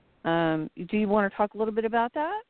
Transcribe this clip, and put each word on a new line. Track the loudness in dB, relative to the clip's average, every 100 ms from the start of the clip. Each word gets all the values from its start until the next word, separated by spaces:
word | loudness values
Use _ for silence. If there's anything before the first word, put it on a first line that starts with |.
| _ _
Um, | 0 2 2 0 -4 -8 -4
do | 0
you | 2
wanna | 2 2
talk | 0 -2
a | 0
little | -2
bit | 0
about | 0 0 0
that? | -2 -4 -4